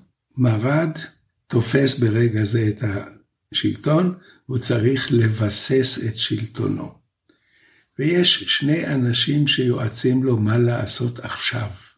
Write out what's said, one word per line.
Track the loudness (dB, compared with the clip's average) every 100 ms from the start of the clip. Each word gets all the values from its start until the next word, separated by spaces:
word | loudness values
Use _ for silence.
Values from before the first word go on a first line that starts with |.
| _ _ _ 0
מרד, | 0 2 0 0 -2 -4 -14 _ _ _ -4
תופס | -2 0 2 2 2
ברגע | 0 2 0 0
זה | 0 0 0
את | -2 -4 -6 -10 -18 _ _ _
השלטון, | -4 -2 -2 0 2 2 -2 -12 _ -8
הוא | -4
צריך | 0 2 2 0 2
לבסס | 2 2 2 -2 0 2 2 2 0 -2
את | -4
שלטונו. | -4 -4 -6 -4 -4 -4 -8 -16 _ _ _ _ _ _ _ _ _ -4
ויש | 0 2 2 2
שני | -2 -2 2 0 0
אנשים | 0 0 0 0 2 2
שיועצים | 2 0 0 -2 0 2 2
לו | 2 2
מה | 2 2
לעשות | 2 0 0 -2 -2 -6
עכשיו | -10 -6 -4 -4 -6 -10 -20